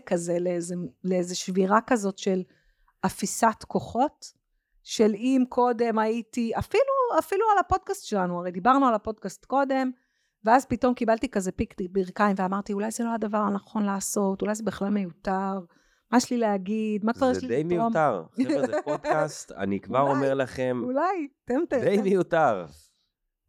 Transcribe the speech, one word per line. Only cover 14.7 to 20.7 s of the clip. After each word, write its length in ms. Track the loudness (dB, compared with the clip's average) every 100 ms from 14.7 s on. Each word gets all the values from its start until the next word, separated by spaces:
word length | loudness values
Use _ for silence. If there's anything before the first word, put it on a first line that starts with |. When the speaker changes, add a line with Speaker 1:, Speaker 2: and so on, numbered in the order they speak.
| -4 -2
Speaker 1:
מיותר, 680 | -2 -2 -6 -4 -2 -2 -6 -10 _ _ _ 2
מה 60 | 2
יש 120 | 2
לי 60 | 0
להגיד, 680 | 0 0 -2 -4 -2 -2
מה 80 | -2
כבר 200 | 0 0
Speaker 2:
זה 60 | 0
Speaker 1:
יש 60 |
לי 40 | 0
Speaker 2:
די 160 | -2
Speaker 1:
לתרום?" 280 | 0 0 0
Speaker 2:
מיותר. 320 | 2 2 2 -4 -4
חבר'ה, 300 | -2 0 0
זה 60 | -2
Speaker 1:
<laughs> 20 |
Speaker 2:
פודקאסט, 680 | -4 -4 -2 0 -2 -6 -14
אני 280 | -6 -4 -4
כבר 200 | -2 0
Speaker 1:
אולי, 120 | 2
Speaker 2:
אומר 220 | 2 2
לכם, 460 | 0 -2 -2 -2